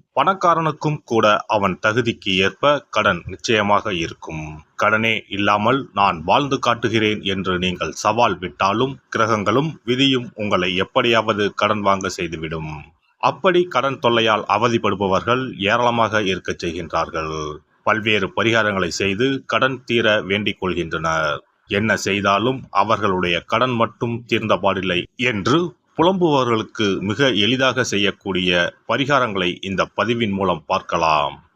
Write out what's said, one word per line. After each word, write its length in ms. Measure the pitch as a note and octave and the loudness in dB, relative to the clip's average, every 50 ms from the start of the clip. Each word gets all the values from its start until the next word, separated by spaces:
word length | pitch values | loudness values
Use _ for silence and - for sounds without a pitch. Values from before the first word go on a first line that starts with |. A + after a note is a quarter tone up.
| _ _ _ | _ _ _
பணக்காரனுக்கும் 880 | B2+ C#3+ F3+ G3 F#3+ F#3+ E3+ E3 E3 D#3+ D#3 C3 - - D3+ D3+ D3+ - | 0 0 0 0 2 2 2 2 2 0 -2 -2 -2 -4 -4 -4 -4 -4
கூட 380 | - A#2+ A2 G#2+ G#2+ G#2+ - - | -2 2 4 4 4 4 2 0
அவன் 320 | - A2 G#2 G2+ F#2+ F2 - | 0 0 0 2 0 0 0
தகுதிக்கு 540 | - A2 G#2+ B2 A#2 A#2+ - - - G2+ F#2 | 0 0 2 2 0 0 -4 -4 -4 -2 2
ஏற்ப 480 | F#2 F#2+ F#2+ - - C#3 C#3+ D3 C3+ - _ | 2 2 0 0 0 2 2 2 0 -2 _
கடன் 340 | - G#2+ G#2 G#2 F#2 E2+ - | -2 2 2 2 2 0 -4
நிச்சயமாக 680 | F2+ F#2 - - - A2+ G#2+ G2+ G2+ G#2 F#2+ - A2 F#2+ | -10 -12 -6 -2 0 2 2 4 2 2 2 0 -2 -4
இருக்கும். 680 | E2 E2 D#2 - - - - D#2+ D#2 D#2 D#2 D#2 D#2 - _ _ | -4 -4 -6 -8 -12 -14 -12 -10 -10 -10 -12 -14 -16 -18 _ _
"கடனே 480 | - G#2+ G#2 A2 A2 A2+ A2+ A2 G2+ - - | -2 0 2 2 2 2 0 -2 -2 -6 -6
இல்லாமல் 600 | G2+ G2 G2+ G2+ G#2 G#2 G#2+ G#2+ C3+ C3+ A#2+ - - | -4 -2 2 2 2 2 2 2 0 0 -2 -4 0
நான் 300 | G2 G2+ F#2+ F2+ D#2+ D2+ | 2 2 2 2 0 0
வாழ்ந்து 360 | F2+ G#2+ C3+ C#3+ C3+ C#3 B2+ | 2 2 2 2 0 -2 -2
காட்டுகிறேன்" 600 | - A#2+ A#2 A#2 A#2+ G#2 A2 A2+ G#2+ G#2+ G#2+ - | 0 0 0 0 0 0 0 2 2 0 0 -2
என்று 360 | - F#2+ F#2+ F#2+ F2+ F#2+ F#2 | -4 -4 -4 -2 -2 -2 -2
நீங்கள் 340 | F2+ F#2 F#2 F2 - E2+ D#2+ | 0 -2 -2 -2 -4 -6 -6
சவால் 460 | - - - G#2+ G#2+ A#2 A#2+ A2 F#2 | -6 -2 -2 0 2 2 2 2 0
விட்டாலும், 600 | E2+ F2+ F2 - - G2 G2 G#2 A2+ C3 C#3 C3+ - _ _ | -2 -6 -8 -4 0 0 0 2 0 -2 -4 -4 -10 _ _
கிரகங்களும் 680 | - A2 A2 A2 A2+ G#2 F#2+ G2+ A2 C3 D#3 D#3+ E3 - _ | -2 0 0 2 0 0 0 2 2 2 0 -2 -6 -6 _
விதியும் 460 | A#2+ B2 B2+ C#3 C3+ C3 B2 A#2+ G#2 - | -2 0 2 2 2 2 0 -2 -6 -8
உங்களை 420 | G#2+ G#2+ G#2 G2+ F#2 F2+ F#2 F#2 | -6 -2 0 0 0 0 0 0
எப்படியாவது 760 | F#2 F#2 - - C3 B2 A#2 A#2 A2+ G#2+ A#2 G#2 G#2 G2+ F#2+ - | -2 -2 0 0 0 2 4 4 4 2 2 0 0 -2 -2 0
கடன் 280 | - G#2 G#2 G#2+ G#2+ | 0 0 0 0 2
வாங்க 280 | G2+ G2 G2 F#2+ F#2+ F2+ | 2 2 2 2 0 -4
செய்துவிடும். 640 | - - F2+ D#2+ E2 D#2 D#2+ D#2 E2 D#2+ D#2 D#2 D2+ D2 - - _ _ _ _ _ _ | -6 -6 -6 -6 -6 -8 -8 -8 -8 -8 -8 -10 -10 -12 -14 -18 _ _ _ _ _ _
அப்படி 440 | - C3 - - - F#3+ F3 F3 F3 | -2 -2 0 0 2 2 4 2 2
கடன் 360 | F3 - B2 C3 C#3 C3+ - | 2 0 0 0 0 -2 0
தொல்லையால் 460 | - A#2+ A#2 A#2 A2+ A2 G#2+ G#2 - | 2 2 4 4 4 4 2 2 2
அவதிப்படுபவர்கள் 1040 | - G2+ G#2 A#2 A#2+ A2+ A2 - G2+ G2 F#2 G2+ F#2 F#2+ F2+ E2+ A2+ A#2+ C3 C3 A#2+ D2 | 0 2 2 2 2 2 2 0 0 0 0 0 0 0 0 2 0 0 0 -2 -6 -6
ஏராளமாக 680 | - F#2+ G2 A2+ A#2+ B2 A#2+ A#2 A#2 A2+ G2+ G#2+ G#2+ G#2+ | -2 0 0 2 2 2 2 2 2 0 2 0 0 0
இருக்கச் 420 | F#2+ F#2+ F2+ - G2+ F2 - F#2 | 0 -2 -4 -6 -8 -8 -6 -6
செய்கின்றார்கள். 880 | F2 D#2+ F2 E2 D2+ F2+ E2 E2 D#2 E2+ D#2+ D#2+ D#2 D#2 D#2 D2+ D2+ D2 D2 - _ _ _ - | -8 -6 -8 -8 -6 -4 -4 -4 -4 -6 -6 -6 -6 -6 -6 -8 -8 -10 -14 -18 _ _ _ -2
பல்வேறு 500 | A2 G#2+ A2 G#2 A2 G#2+ G2+ F#2+ F2 - | -2 -2 0 0 0 0 0 0 -2 -2
பரிகாரங்களை 520 | - G#2+ A#2 A2+ A2+ G#2 G#2 G2+ F#2+ F2+ | -2 0 2 2 2 2 0 0 -2 -2
செய்து 560 | E2 - - G2+ G2 G2 G2+ B2+ C#3 C3+ C3 - | -4 -2 -2 -2 -2 0 0 0 -2 -2 -4 -4
கடன் 380 | - A#2 A2+ C3 C3 C3+ B2+ - | -4 -2 0 0 -2 -2 -6 -4
தீர 360 | - A#2+ A2+ A2 G#2+ G#2+ G#2+ | -2 -2 0 2 2 0 0
வேண்டிக் 440 | D#2 F2+ G2 G#2+ G2+ G#2+ F#2+ - G2 | 0 -2 -2 -2 -2 -4 -4 -4 -4
கொள்கின்றனர். 720 | F#2 E2+ F2 E2 D#2+ E2+ E2 D#2+ E2 D#2+ D#2+ D#2 D2+ C#2+ C#2 - _ _ _ _ | -4 -2 -2 -4 -4 -6 -4 -2 -2 -2 0 -2 -2 -4 -6 -10 _ _ _ _
என்ன 280 | - G2 G2+ A2 G#2+ G2+ | -6 -4 -2 0 0 0
செய்தாலும் 720 | F2+ - G#2 G2 G2+ G2 G2 G2+ G2+ A2 C3 C3+ B2 - - | 0 -2 -2 -2 0 2 2 2 2 2 -2 -2 -4 -8 -2
அவர்களுடைய 680 | - G2+ G#2 G#2+ A2 G2 G#2+ G2+ F#2 F#2 F2+ F2 E2+ E2+ | 0 0 2 2 0 0 0 0 0 0 0 0 -2 -2
கடன் 320 | - - A2 A2+ B2+ C3 | -2 -2 0 0 0 0
மட்டும் 520 | B2 A2+ A2+ G2+ - - B2 A#2 A#2 A#2 A#2+ | 0 0 0 -2 -2 -4 -4 -4 -4 -6 -4
தீர்ந்த 300 | - A2+ G#2+ A2 G#2+ G2+ | -4 -2 -2 0 0 0
பாடில்லை 480 | F2+ F#2+ G2 F#2+ F#2+ F#2 F#2 F2 F2 - - _ | 0 2 0 0 0 -2 -2 -2 -2 -4 -6 _
என்று 580 | - B2 B2+ A#2 G2 F2 A#2 C#3+ E3+ F3+ D#3+ - _ _ _ _ | -4 -2 -2 -2 -2 0 2 2 2 0 -2 -8 _ _ _ _
புலம்புபவர்களுக்கு 1000 | - D#3+ F#3 G3 F3+ F3 D#3+ D3 C3 C3 A#2+ A2+ A2 G#2 - - - G#2+ G2 F#2+ C#2 | 2 2 2 2 2 2 2 2 2 2 2 0 0 -2 -4 -4 -2 0 0 0 0
மிக 320 | F2+ G#2 A2 - C#3+ C3 | -2 -2 0 2 2 2
எளிதாக 520 | G2+ G#2 G2+ A2 C3 B2 C3+ C3 A2+ B2+ A2+ | 2 2 2 2 2 2 0 0 0 0 -2
செய்யக்கூடிய 880 | - G#2 G2+ G2+ F#2+ - - - G2 F#2 F#2 F#2 F2+ F2+ F2 F2 - - _ _ | -2 0 0 0 0 -2 -4 -6 -4 -2 -2 0 2 2 2 2 0 -4 _ _
பரிகாரங்களை 680 | - A2+ C3 C3+ C3 C#3+ C3 B2 A2 G2 G2 F2+ F2+ D#2+ - | -4 -2 -2 0 0 2 2 0 0 -2 -2 -2 -2 -4 -6
இந்த 280 | - F#2+ F#2+ F2+ F2 - - | -8 -4 -2 -2 -2 -2 -2
பதிவின் 340 | G#2 G2+ A2+ A#2+ A#2 A#2 G2+ | -2 -2 0 0 -2 -2 -2
மூலம் 320 | G2 F#2+ F#2+ F#2 F2 D#2 - | -2 0 0 0 -2 -2 -2
பார்க்கலாம். 760 | - F#2 F#2+ - - F#2 E2+ E2 D#2+ D#2 D2+ D2 C#2 C#2+ D2 - _ _ | -2 -4 -4 -2 -4 -2 0 2 2 2 2 0 -2 -6 -10 -18 _ _